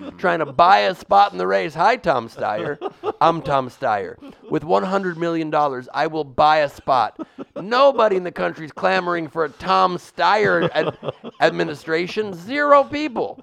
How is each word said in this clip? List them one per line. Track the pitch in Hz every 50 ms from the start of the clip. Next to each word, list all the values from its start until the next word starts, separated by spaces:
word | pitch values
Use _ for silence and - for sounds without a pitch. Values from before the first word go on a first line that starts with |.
| - - - -
trying | - 180 170 165
to | 156
buy | 139 131 131 170 180 202 208
a | 208 196 180
spot | - - - 202 202 202 202
in | 180 180
the | 180
race. | 185 190 196 185 170 139
"Hi, | 160 175 214 254
Tom | 254 - 170 143 120 113 120
Steyer. | - - 113 104 104 107 - 151 147 - 359 - - _ - 415 - -
I'm | 151 165 165 165
Tom | - 151 143 135 131 123
Steyer. | - - 135 120 107 101 95 85 - - - 269 - _ - -
With | - 156 147
one | 160 185 202
hundred | 196 185 190 196 190 185 170
million | 160 170 170 165 165 160 156
dollars, | 151 151 147 143 131 127 127 - -
I | 135 151 160
will | 156 160 151
buy | 139 123 - 151 151 156 156
a | 147 139
spot." | - - - - 139 127 107 101 - - 311 - _ - 269 - _
Nobody | - - 208 240 254 277 277 262 240 226 214 196
in | 185 180
the | 175
country | - 180 180 175 160 151 160
is | 143
clamoring | - - 190 185 190 190 180 175 175 170 165 139
for | - 165 156
a | 143
Tom | 131 - - 185 190 190 190 180 180
Steyer | 170 - - _ - 170 175 202 214 208 196 180 170 165 165 -
ad-, | 151 - 156 - - - 147 - - - 233 - -
administration. | 147 165 170 170 170 165 151 135 - 156 160 165 180 170 - 208 214 208 185
Zero | 165 170 214 269 294 294 285 285 285
people. | 269 - 294 294 302 302 226 208 - - - -